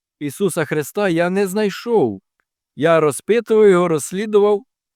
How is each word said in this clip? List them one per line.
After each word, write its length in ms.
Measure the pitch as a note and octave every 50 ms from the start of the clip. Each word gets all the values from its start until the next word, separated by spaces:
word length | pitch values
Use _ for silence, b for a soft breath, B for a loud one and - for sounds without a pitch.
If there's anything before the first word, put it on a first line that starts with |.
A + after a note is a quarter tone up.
| _ _ _ -
Ісуса 460 | D3+ C#3+ - - G3+ F3+ - F3 D#3
Христа, 440 | - E3 D#3 C#3+ - - G#3 G#3 F#3+
я 200 | E3 E3 E3+ F3+
не 180 | F#3 G3 G#3 F#3+
знайшов. 720 | F3+ G#3+ G#3+ G3+ - - - A#3+ A#3 G#3 C#3+ A2+ G2+ F#2+ _ _ _ _ _ _ _ _ _ _ _
Я 240 | - C3+ E3 E3 D#3+
розпитував 720 | D#3 D3+ C3 - - - G#3 A#3+ A3+ - A3+ G#3+ G#3+ G3+
його, 180 | F#3 F3 F3+ F3
розслідував 760 | D#3+ D3 - - F3 F#3+ A3 A3 G#3 G3+ G3+ G#3 G#3+ G3+ - _ _ _ _ _ _